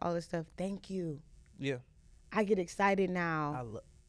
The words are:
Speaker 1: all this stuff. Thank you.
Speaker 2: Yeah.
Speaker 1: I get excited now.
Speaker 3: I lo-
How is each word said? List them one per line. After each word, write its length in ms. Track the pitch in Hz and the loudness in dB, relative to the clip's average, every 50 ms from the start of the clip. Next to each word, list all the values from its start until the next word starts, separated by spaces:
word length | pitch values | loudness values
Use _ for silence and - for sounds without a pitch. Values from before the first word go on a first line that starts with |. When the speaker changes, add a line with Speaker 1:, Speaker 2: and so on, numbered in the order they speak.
Speaker 1:
all 120 | - 175 170 | -2 -2 0
this 120 | 170 165 | -2 -2
stuff. 200 | - - 170 160 - - - | -2 -4 -4 -4 -4 -6 -6
Thank 320 | 180 196 196 190 - - | -4 -4 -4 -6 -8 -6
you. 300 | 190 185 175 165 147 143 - - - - - - - - | -4 -4 -2 -2 -4 -6 -10 -16 -20 -20 -20 -20 -12 -4
Speaker 2:
Yeah. 200 | 139 135 135 123 - - _ - - - - - - - | -2 -2 -2 -2 -6 -12 _ -20 -20 -20 -20 -20 -14 -4
Speaker 1:
I 120 | - 202 214 | 0 0 2
get 160 | 196 220 190 | 4 2 2
excited 500 | 175 - - - 196 196 196 190 190 180 | 2 0 2 4 4 6 6 4 4 2
now. 440 | 180 185 170 165 160 156 151 147 147 127 | 2 0 0 0 0 0 0 -2 -2 -4
Speaker 3:
I 40 | |
lo- 200 | 123 113 104 - - - - - - | -6 -8 -10 -12 -12 -14 -20 -20 -4